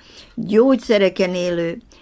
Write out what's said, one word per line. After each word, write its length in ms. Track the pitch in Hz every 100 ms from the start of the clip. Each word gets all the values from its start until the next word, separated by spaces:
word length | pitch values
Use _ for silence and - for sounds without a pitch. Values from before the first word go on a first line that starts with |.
| _ - -
gyógyszereken 1000 | - 165 214 262 262 - 208 190 185 185
élő, 480 | 180 180 170 165 202 - -